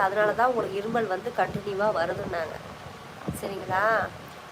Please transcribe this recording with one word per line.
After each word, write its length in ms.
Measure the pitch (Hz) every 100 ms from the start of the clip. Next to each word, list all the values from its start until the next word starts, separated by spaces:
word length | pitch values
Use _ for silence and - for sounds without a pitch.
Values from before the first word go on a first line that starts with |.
| 190
அதனால 240 | 202 214 202
தான் 100 | 254
உங்களுக்கு 280 | 233 196 190
இருமல் 320 | 214 233 214 185
வந்து 160 | - -
கண்டினியூவா 500 | 185 208 202 196 214 185
வருதுன்னாங்க. 560 | 170 180 - 170 156 - - - - - - - - -
சரிங்களா? 440 | 202 196 - 185 214 220 175 - - - -